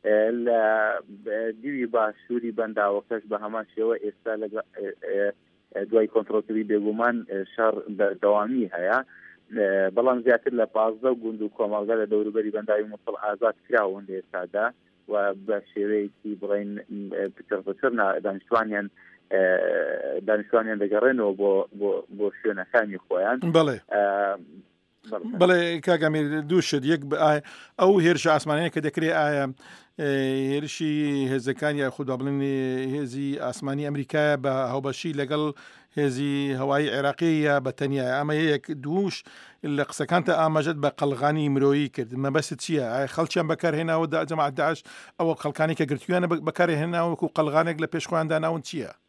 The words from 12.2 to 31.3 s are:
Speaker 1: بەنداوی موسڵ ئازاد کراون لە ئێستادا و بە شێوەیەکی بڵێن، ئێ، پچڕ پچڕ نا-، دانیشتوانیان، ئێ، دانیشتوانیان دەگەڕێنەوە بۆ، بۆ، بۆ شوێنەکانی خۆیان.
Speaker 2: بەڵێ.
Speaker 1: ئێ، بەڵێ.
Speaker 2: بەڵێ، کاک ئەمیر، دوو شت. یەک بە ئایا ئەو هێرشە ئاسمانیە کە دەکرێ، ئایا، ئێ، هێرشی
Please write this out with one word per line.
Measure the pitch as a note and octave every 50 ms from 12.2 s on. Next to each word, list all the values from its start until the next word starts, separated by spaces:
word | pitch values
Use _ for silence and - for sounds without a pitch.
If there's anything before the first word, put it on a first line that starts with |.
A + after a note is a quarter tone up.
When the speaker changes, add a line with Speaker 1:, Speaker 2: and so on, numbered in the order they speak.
| G#2+ G#2+ G#2 A2 G#2+ G#2+ G#2
Speaker 1:
بەنداوی | A2 G#2+ A2 G#2+ G#2+ G#2+ G#2+
موسڵ | G#2 G#2 _ A2+ G#2 -
ئازاد | G#2 G#2+ G#2 G2 A#2+ A2 G#2+ _ _ -
کراون | B2+ A2+ G#2 F#2+ F#2+ G2+ G2+ F#2+
لە | F#2+ F#2
ئێستادا | - _ - F#2 F2+ F2 - G2+ A2 A#2+ B2+ _ _ _ _ _ _ -
و | G#2 G#2 G2+ G2+ F#2+ G2 G2
بە | G#2+ G#2+ G2+ - _
شێوەیەکی | - G#2+ G2+ G#2 G#2+ G#2+ G2+ G2+ _ _ - G#2 G#2 F2+
بڵێن، | G2+ G2 G2+ G#2 G#2 G2+ G#2 G#2 - - G#2 G2+ G2+ F#2+ F2+
ئێ، | F#2 G2 F#2+ -
پچڕ | - - - G#2 F#2+ F#2
پچڕ | G2 F#2+ - - C3 A#2+ A2+
نا-، | G2+ G2 F2+ F2 F#2+
دانیشتوانیان، | G#2 G2 F#2+ _ _ A#2+ A2+ A2 A2 G#2+ G#2 G2+ G2 _ _ - - - _ _ _ G2
ئێ، | F#2+ F#2+ F#2 F#2 F2+ F2 F2 F2 F2 D#2+ D2 D2+ - - C#2 - F2+ G2 G#2
دانیشتوانیان | G#2+ G#2 G2+ - - A2+ A2 A2 A2 G2+
دەگەڕێنەوە | G2+ G2 G#2 G#2+ A#2+ C3 C3 B2 G#2+ G2+ F#2+ F#2+
بۆ، | G2+ G2 F#2+ F#2+ F#2+ - - G2+
بۆ، | G#2 G2+ F#2 F2+ - _ G2+
بۆ | G2+ G#2 G2+ - -
شوێنەکانی | - A2 G2+ F#2+ F#2 _ - A#2+ G#2+ G#2 G2 F#2 _
خۆیان. | _ F#2+ F2+ F#2+ G#2+ B2 C3 - E3+ D#3+
Speaker 2:
بەڵێ. | E3 D#3+ C#3+ B2 G2+ _ - -
Speaker 1:
ئێ، | G#2 G2+ G2+ G2 G2+ G2+ G2 G2+ F#2+ F2+ - D#2+ F#2+ - _ _ _ _ _ _ _ _ A3
بەڵێ. | A3 - - A3+ B3 F#3
Speaker 2:
بەڵێ، | F3+ F3+ F3+ F3 E3+ E3+ E3+ D#3+ -
کاک | F#3 F3 D#3 D#3+
ئەمیر، | D#3 D#3 D#3 D3 C#3+ D3+ D#3 D3+ D3
دوو | F3+ F3+
شت. | D3+ - - C#3+ B2+ D3
یەک | E3 D3+ C#3 C#3
بە | D3+ D#3 D#3+
ئایا | D3+ D3+ D3 - - - - - - _ -
ئەو | F#3 F#3+ G3+ F#3+ D#3+
هێرشە | E3+ F3 C#3+ - E3 D3+
ئاسمانیە | D3 - D#3 D3 D3+ E3+ D#3+ -
کە | E3 D3
دەکرێ، | D3+ - E3 D#3+ D#3+ E3 D#3+
ئایا، | D3+ D3 D3 C#3+ C#3 C3+ C3 _ - - - - - _ _ -
ئێ، | D#3 C#3+ C#3 C3+ C3+ C3 C3+ C3+ C3+ C3+
هێرشی | C#3 D3 D3+ C#3+ - - E3 D3+ D3+ D3+ D3 D3 C#3+ C#3 C3+ B2+